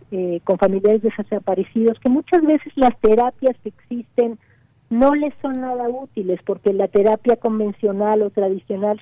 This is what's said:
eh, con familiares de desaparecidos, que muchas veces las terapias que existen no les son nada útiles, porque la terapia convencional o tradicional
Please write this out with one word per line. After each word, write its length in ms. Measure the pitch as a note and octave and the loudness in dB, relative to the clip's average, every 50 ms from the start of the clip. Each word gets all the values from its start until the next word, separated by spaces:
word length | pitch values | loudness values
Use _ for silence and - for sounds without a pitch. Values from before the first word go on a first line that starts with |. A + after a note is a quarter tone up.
| - _ | -16 _
eh, 300 | G#3 F#3 F3+ F3+ F3 E3+ - | -8 -6 -4 -4 -6 -6 -2
con 140 | - F#3+ F3 | -2 0 2
familiares 460 | G3+ F#3+ G3 F#3+ F#3+ G#3 A3 A3 G3+ | 2 0 0 2 2 2 2 2 0
de 80 | A3+ - | -2 -4
desaparecidos, 840 | - G#3 - G#3+ G3 - - F#3+ F#3 F#3+ - - A3+ A3+ A3+ A3 - | -4 -8 -6 -6 -6 -4 -4 -4 -4 -4 -4 -2 0 0 0 0 0
que 100 | - B3 | 0 0
muchas 320 | B3 D4+ - - F4+ F4 | 0 0 0 2 2 2
veces 320 | D#4 D4+ D#4 D4 - D4+ - | 4 4 2 0 0 -6 -2
las 240 | C#4+ C4 A#3+ A3+ - | 2 2 2 2 2
terapias 560 | - G#3 G#3+ A3+ A#3+ B3+ - - C4+ C4 B3 - | 2 2 4 4 2 0 -2 -2 -2 -2 -2 -2
que 80 | - G#3+ | -10 -14
existen 680 | - _ _ _ B3 A#3+ A3+ - _ - A#3+ A3+ A3+ - _ _ _ _ _ _ _ _ _ _ | -16 _ _ _ -10 -10 -10 -6 _ -2 -2 -2 -4 -8 _ _ _ _ _ _ _ _ _ _
no 240 | A3+ A#3 C4 C#4 C#4+ | 0 2 4 4 4
les 220 | D4 D4 D4 C#4+ - | 2 -2 -4 -6 -8
son 120 | - C#4 C4 B3+ | -8 -8 -6 -6
nada 260 | B3+ B3+ B3 B3 A#3+ A#3+ | -6 -6 -6 -4 -4 -4
útiles, 520 | B3 B3+ C#4 - _ A3 F#3+ F3+ F3+ F3 - | -6 -6 -12 -12 _ -8 -4 -4 -4 -4 -4
porque 300 | - G3 - - G#3 G3 | -6 -6 -2 -2 -2 0
la 140 | G3 G3+ F#3+ | 0 -2 0
terapia 480 | - G3+ G3 A3 G#3+ - - A#3+ A#3 | 0 2 2 2 2 2 0 0 0
convencional 880 | - - A#3 A3 G#3+ G#3+ G#3 G3 - A3+ G3+ G3 G3 G#3 G#3 G#3+ G#3+ G#3 | 0 0 -4 -2 -2 -2 -4 -4 -4 -4 -4 -2 0 0 0 0 0 0
o 80 | G3+ | 0
tradicional 680 | - G#3+ G3 F#3+ F#3+ F#3 - - G3+ F#3+ G3+ G#3 G#3+ G#3+ | -2 -2 -2 0 -2 -4 -6 -8 -6 -4 -2 -2 -4 -4